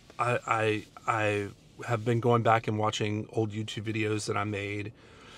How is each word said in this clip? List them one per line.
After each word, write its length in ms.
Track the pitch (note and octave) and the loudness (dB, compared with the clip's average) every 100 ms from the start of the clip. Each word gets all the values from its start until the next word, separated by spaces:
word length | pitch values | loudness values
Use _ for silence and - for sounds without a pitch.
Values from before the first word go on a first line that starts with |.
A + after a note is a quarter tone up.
| - - | -14 -2
I, 200 | A#2+ B2 - | 0 0 0
I, 380 | A2+ A2 G#2+ - - - | 2 2 0 -4 -6 -2
I 420 | A2+ G#2+ G#2 G2+ - - - - | 2 2 2 -2 -8 -18 -12 -4
have 180 | A#2 | -2
been 160 | A2+ A#2 | 2 2
going 220 | A#2+ A#2 | 4 4
back 260 | A#2 A2+ - | 6 4 2
and 100 | G#2+ | 0
watching 480 | G#2+ - G#2+ G#2+ - | 0 0 -2 -2 -4
old 200 | - A2 | -2 -2
YouTube 320 | G#2 G#2+ - | -2 -6 -6
videos 420 | G#2+ A2 G#2+ G#2+ G#2+ | -6 -2 -2 -2 -2
that 100 | G2+ | -2
I 80 | |
made 480 | G#2 G2+ G2+ G#2 G#2 - - - - | -2 -2 -4 -6 -8 -12 -20 -20 -20